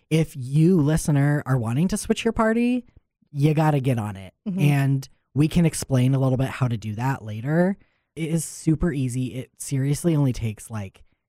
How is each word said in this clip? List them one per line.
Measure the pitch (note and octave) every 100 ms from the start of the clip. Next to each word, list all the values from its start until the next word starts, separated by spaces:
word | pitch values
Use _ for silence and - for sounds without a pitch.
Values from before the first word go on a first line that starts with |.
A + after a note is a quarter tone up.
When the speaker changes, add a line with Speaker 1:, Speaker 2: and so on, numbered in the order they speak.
| -
Speaker 1:
if | D#3+ D#3 C#3
you, | B2 D3 D#3+ F#3
listener, | C#3+ D#3+ - C#3+ C#3+ D3 -
are | C3
wanting | A2+ B2 F#3
to | G#3
switch | - A3+
your | A3+
party, | A3+ A3 A3+ A#3+ B3 - _ _ _ _
you | D3 D3 D3+
gotta | D#3 D3
get | B2+ A#2+
on | G#2+ F#2+
it. | F#2+ _ G#3+
Speaker 2:
Mm-hmm. | F3+
Speaker 1:
And | D3 C#3 C#3 C3+ - _ _ C3
we | D3+
can | E3+ E3
explain | - - C3 B2+ C3+
a |
little | C3 B2+
bit | C3
how | - B2
to | A#2
do | A2 G#2
that | B2+ C#3 A2
later. | G#2+ B2+ D#3+ F3+ G3 _ _ _ -
It | D#3+
is | E3 -
super | - - D#3 F3
easy. | C#3 C3 B2+ B2+ C3
It | - -
seriously | - C3+ C#3 C#3+ F3 D3+
only | C#3
takes, | A#2 A2 G#2 -
like, | A2 G2 - _ _